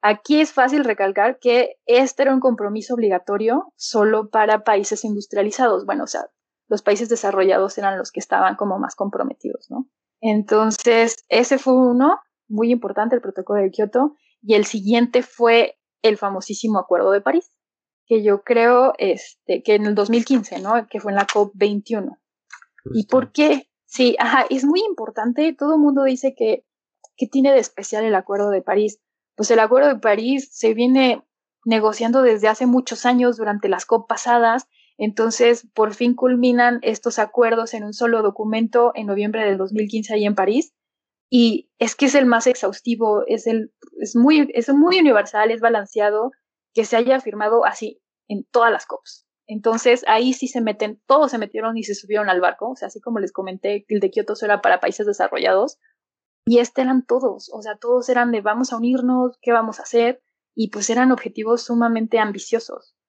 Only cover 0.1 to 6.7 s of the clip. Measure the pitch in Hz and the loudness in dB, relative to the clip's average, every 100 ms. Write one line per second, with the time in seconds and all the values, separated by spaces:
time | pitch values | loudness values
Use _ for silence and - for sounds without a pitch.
0.1 | 208 - 302 311 - 254 285 262 208 196 | -2 0 2 2 2 0 2 -2 0 -2
1.1 | 196 208 262 247 240 247 - - 240 262 | 0 0 0 0 2 0 -4 0 2 2
2.1 | - 277 269 262 233 208 214 208 247 220 | 0 0 2 0 0 -4 -6 -6 -2 -2
3.1 | 185 180 202 220 254 381 _ - 226 208 | -2 -4 -2 0 -2 -4 _ -6 0 2
4.1 | 214 214 220 220 214 214 208 202 208 220 | 0 0 0 2 2 2 0 0 -6 -6
5.1 | 208 202 208 202 208 254 190 202 - - | -8 -6 -4 -4 0 0 0 -2 -6 -6
6.1 | - - _ _ _ _ | -8 -10 _ _ _ _